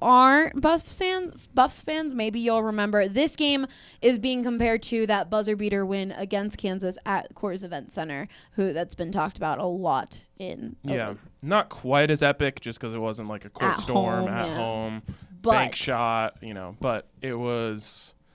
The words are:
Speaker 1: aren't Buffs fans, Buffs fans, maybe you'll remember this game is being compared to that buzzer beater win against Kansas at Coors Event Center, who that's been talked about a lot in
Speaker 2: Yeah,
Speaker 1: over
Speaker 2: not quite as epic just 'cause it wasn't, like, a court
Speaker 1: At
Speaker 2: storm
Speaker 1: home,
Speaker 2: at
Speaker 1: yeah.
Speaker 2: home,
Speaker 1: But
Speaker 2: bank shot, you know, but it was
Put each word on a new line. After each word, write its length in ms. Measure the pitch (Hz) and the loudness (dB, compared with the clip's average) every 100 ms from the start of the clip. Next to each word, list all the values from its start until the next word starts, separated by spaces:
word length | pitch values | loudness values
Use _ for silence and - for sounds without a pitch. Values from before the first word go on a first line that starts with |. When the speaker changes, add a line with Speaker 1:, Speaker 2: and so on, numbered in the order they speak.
Speaker 1:
aren't 580 | 233 254 262 277 320 - | 6 8 10 8 4 2
Buffs 400 | 302 330 - - | 2 2 0 -2
fans, 480 | 370 370 359 - - | -2 0 -4 -10 0
Buffs 280 | 254 277 - | 2 2 0
fans, 320 | - 311 311 | -6 -4 -2
maybe 260 | 254 220 226 | -2 -2 0
you'll 200 | 233 226 | 2 2
remember 440 | 220 214 208 208 196 | 2 0 2 2 2
this 300 | 202 311 - | 2 2 2
game 280 | 294 277 269 - - - | 2 2 -2 -10 -20 2
is 180 | 240 240 | 2 4
being 240 | 254 254 | 0 -2
compared 380 | 247 233 233 226 | -2 0 2 0
to 240 | - 233 220 | 0 0 2
that 220 | 202 170 | 0 0
buzzer 260 | 214 208 208 | 0 0 0
beater 300 | 208 202 190 | 0 0 0
win 260 | 196 190 | -2 -4
against 460 | - 196 202 208 - | -6 -4 -2 -4 -4
Kansas 400 | 196 185 185 185 - | -4 -2 -4 -4 -4
at 280 | 196 - | -4 -4
Coors 300 | - 208 185 | -8 -6 -6
Event 280 | 185 160 - | -8 -10 -8
Center, 340 | - 160 139 - - _ | -8 -6 -6 -10 -14 _
who 220 | - 190 | -2 -2
that's 200 | 151 175 | -2 -6
been 180 | - 170 | -6 -4
talked 240 | 196 202 - | -2 -4 -4
about 200 | 160 143 | -4 -2
a 80 | 180 | -4
lot 600 | 175 175 135 - - - - | -2 0 0 -2 -12 -18 -14
in 380 | 185 - 113 - | -12 -10 -12 -10
Speaker 2:
Yeah, 280 | 139 131 107 | -4 -4 -4
Speaker 1:
over 80 | 101 - _ | -8 -16 _
Speaker 2:
not 280 | 139 208 - | 0 0 0
quite 420 | - 127 143 151 | -6 2 4 4
as 100 | 147 | 4
epic 380 | 147 143 143 - | 2 2 0 -2
just 180 | 117 113 | -10 -8
'cause 160 | 117 | -8
it 40 | 113 | -4
wasn't, 300 | 110 107 107 | -4 -6 -8
like, 160 | 107 - | -10 -12
a 40 | |
court 220 | - 190 | -2 0
Speaker 1:
At 80 | - | 0
Speaker 2:
storm 460 | - 123 117 113 117 | 2 2 2 0 0
Speaker 1:
home, 80 | |
Speaker 2:
at 140 | 117 113 | -2 -2
Speaker 1:
yeah. 80 | 113 | -2
Speaker 2:
home, 460 | 113 110 110 110 - - - - | -4 -4 -4 -6 -10 -14 -16 0
Speaker 1:
But 100 | 226 | 4
Speaker 2:
bank 240 | 214 131 - | 4 2 -2
shot, 600 | - 120 117 113 110 - | -2 0 2 2 -2 -4
you 120 | 113 | -12
know, 220 | 101 92 107 | -10 -10 -4
but 260 | 131 110 - _ | -2 -2 -6 _
it 140 | 131 120 | -8 -4
was 800 | 120 120 113 107 - - - - _ | -2 -2 -2 -6 -8 -10 -12 -18 _